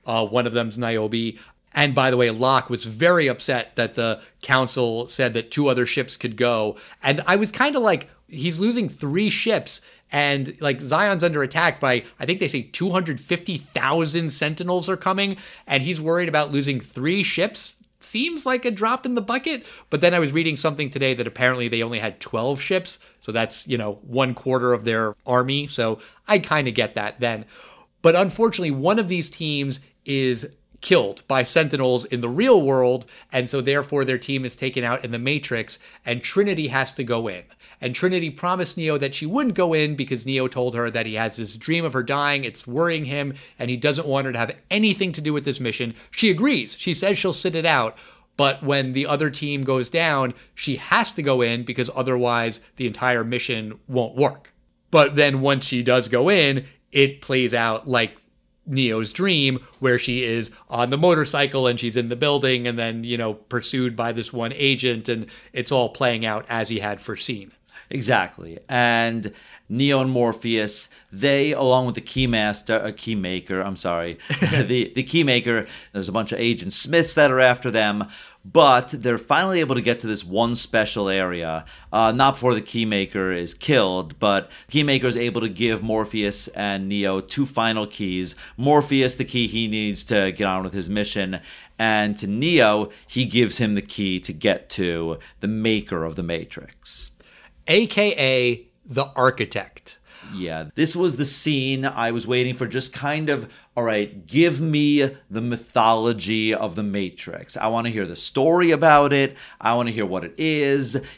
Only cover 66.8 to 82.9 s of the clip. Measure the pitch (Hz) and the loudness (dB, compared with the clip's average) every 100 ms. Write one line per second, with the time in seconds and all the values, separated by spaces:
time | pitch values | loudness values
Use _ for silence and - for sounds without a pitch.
66.8 | 104 101 - 104 - 110 95 _ _ - | -4 -6 -8 -8 -6 -8 -12 _ _ -20
67.8 | - 139 110 117 90 - 85 82 - 123 | -10 -6 0 2 0 -6 -18 -18 -4 0
68.8 | 120 117 117 117 101 - - - - 113 | 2 2 0 -2 -8 -12 -20 -20 -8 -2
69.8 | 139 139 131 127 120 110 117 113 107 - | 2 2 2 2 2 0 -2 0 0 -4
70.8 | - - _ 98 135 139 147 131 131 127 | -12 -18 _ -2 2 2 2 2 4 4
71.8 | 127 113 - 131 127 113 107 104 - 110 | 2 -4 -6 -2 0 2 0 -2 -2 -2
72.8 | 104 104 - 101 92 92 - 92 95 92 | -2 -6 -6 -4 -4 -6 -4 -4 -4 -4
73.8 | 90 85 85 82 - 135 175 151 107 123 | -4 -2 -4 -8 -8 -2 0 0 0 0
74.8 | 113 - 131 170 143 123 120 117 - - | -2 -4 0 2 4 2 2 0 -2 -10
75.8 | - 101 92 101 104 104 117 117 92 - | -12 -8 -4 -4 -4 -2 0 -2 -4 -4
76.8 | - 165 147 - 147 131 127 123 127 110 | 0 2 2 4 4 6 6 4 0 0
77.8 | 107 104 101 - - - 98 165 143 127 | 0 0 -6 -12 -20 -20 2 6 8 6
78.8 | 127 139 120 117 - 147 190 185 147 123 | 2 -4 -2 -2 0 2 2 0 0 0
79.8 | 113 117 113 104 87 95 117 120 - 113 | 0 0 -2 -6 -2 0 0 0 0 0
80.8 | 104 - 98 95 92 87 82 80 - - | 0 0 0 0 0 -2 -4 -6 -8 -18
81.8 | - 107 113 120 135 135 123 117 107 117 | -4 2 2 4 2 4 2 0 -2 -2
82.8 | 110 | 0